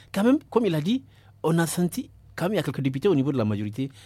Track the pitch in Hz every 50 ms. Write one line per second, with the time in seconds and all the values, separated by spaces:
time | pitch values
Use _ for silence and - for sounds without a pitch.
0 | - - - 190 208 240 277 311 - - - 226 240 185 160 151 147 190 247 262
1 | - - - - - - - - - 156 165 170 165 156 - 180 180 175 - 254
2 | - - - - - - - - 160 208 220 175 147 143 127 - 135 135 131 135
3 | - 202 170 139 131 147 143 127 107 107 104 101 104 107 107 127 135 139 - -
4 | -